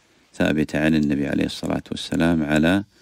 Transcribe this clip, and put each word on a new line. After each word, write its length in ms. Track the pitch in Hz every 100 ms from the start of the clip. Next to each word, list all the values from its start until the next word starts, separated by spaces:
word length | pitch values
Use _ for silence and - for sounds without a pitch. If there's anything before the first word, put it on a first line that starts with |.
| _ _ _
ثابتة 460 | - 85 76 73 73
عن 160 | 78 80
النبي 320 | 73 69 71
عليه 180 | - -
الصلاة 380 | - 80 80 -
والسلام 520 | - - 80 82 82
على، 400 | 76 76 80 98 104 _